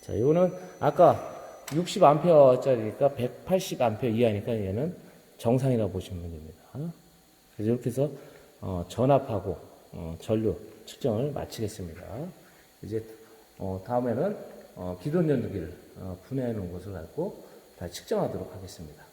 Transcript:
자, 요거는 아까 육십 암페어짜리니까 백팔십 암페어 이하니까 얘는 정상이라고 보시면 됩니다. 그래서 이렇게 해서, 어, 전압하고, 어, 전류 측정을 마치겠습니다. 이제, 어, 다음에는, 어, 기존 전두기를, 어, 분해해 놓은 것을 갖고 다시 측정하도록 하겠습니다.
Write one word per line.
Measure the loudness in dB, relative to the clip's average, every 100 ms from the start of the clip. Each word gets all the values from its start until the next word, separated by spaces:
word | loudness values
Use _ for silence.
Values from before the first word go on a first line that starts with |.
자, | -6 0
요거는 | 2 4 2 0 -14 -2
아까 | -2 6 6 6 -2 -14 -16 -16 -6
육십 | -4 -2 6
암페어짜리니까 | 8 8 6 10 10 8 4 2 0 2 0
백팔십 | 2 -4 -4 0 0 0 0
암페어 | 0 2 0
이하니까 | 4 4 2 -2
얘는 | -2 -2 -2 -4 -6 -16 -20 -20 -4
정상이라고 | 2 2 4 2 0
보시면 | -4 -8 -10
됩니다. | -10 -12 -14 -20 -16 -10 -10 -10 -20 _ _ _ _ -4
그래서 | 0
이렇게 | 0 -2
해서, | -2 -2 -4 -18 -20 -20 _
어, | -6 -6 -6
전압하고, | 0 4 4 2 -4 -4 -8 -10 -20 -18
어, | -12 -10 -10
전류 | -2 0 0 -2 -8 -20 -20
측정을 | -6 -2 -2 -2
마치겠습니다. | -6 -10 -8 -8 -8 -12 -12 -14 -12 -12 -14 -20 -20 -20 _
이제, | -8 -8 -8 -18 -20 -20 _ _
어, | -8 -8 -2
다음에는, | -2 0 -2 -4 -6 -12 -18 -20 -12
어, | -10 -8
기존 | -4 0 2
전두기를, | 0 -2 -6 -8 -14 -20 -16
어, | -12 -12 -8
분해해 | -6 -4
놓은 | -6 -8
것을 | -10 -12
갖고 | -12 -12 -8 -8 -8 -20 -20 -20 -14
다시 | -12
측정하도록 | -12 -4 -2 -2 -4 -10 -12
하겠습니다. | -16 -16 -18 -18 -20